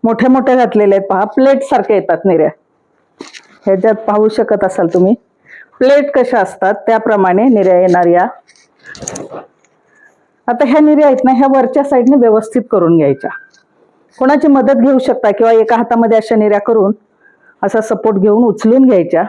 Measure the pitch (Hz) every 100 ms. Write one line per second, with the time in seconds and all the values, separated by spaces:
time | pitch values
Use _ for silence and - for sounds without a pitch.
0 | 226 220 262 262 262 254 240 214 208 196
1 | 196 190 208 - 269 269 269 254 196 202
2 | 165 160 196 165 147 - _ _ _ _
3 | _ _ - - _ _ - 190 220 214
4 | - 208 214 214 214 208 190 196 170 180
5 | 185 240 _ _ _ - - _ 254 285
6 | 285 285 247 240 247 - 190 208 - 226
7 | 226 208 190 180 262 214 190 180 185 175
8 | 170 175 214 - _ _ _ _ - -
9 | - - - - - _ _ _ _ _
10 | _ _ _ _ - 233 277 302 302 302
11 | 294 262 254 247 269 269 247 294 277 262
12 | 240 277 233 214 220 254 - 202 170 170
13 | 143 135 - - - _ _ _ _ _
14 | _ - 262 294 311 269 240 262 262 262
15 | 262 247 214 196 226 226 220 233 233 233
16 | 226 220 220 226 208 208 202 226 196 220
17 | _ _ _ _ _ _ 202 220 220 226
18 | 220 196 208 208 240 208 220 254 262 196
19 | - 160